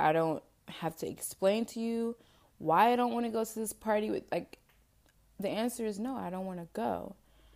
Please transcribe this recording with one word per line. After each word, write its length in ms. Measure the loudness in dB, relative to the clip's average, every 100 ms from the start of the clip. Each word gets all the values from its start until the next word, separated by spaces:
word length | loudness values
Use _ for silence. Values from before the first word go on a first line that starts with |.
I 120 | 4
don't 300 | 4 2 0 -6 _ -18
have 300 | -6 -6 -4
to 120 | -8
explain 560 | -6 -10 0 2 2 0
to 140 | -4
you 360 | -2 0 -2 -4 -12 _ _ _
why 340 | 4 6 8
I 40 | 6
don't 160 | 2
wanna 180 | 0 -2
go 140 | -2
to 100 | -2
this 180 | -4 -6
party. 380 | -6 0 0 0
With, 140 | -4 -2
like, 260 | -4 -4 -14 _ _ _ _ _ _ _ -6
the 100 | -4
answer 380 | -2 -2 -2 -4
is 140 | -4
no, 160 | -6 -4
I 120 | -6
don't 140 | -6
wanna 220 | -6 -8 -8
go. 420 | -4 -2 -2 -6 -14 _ -20 -20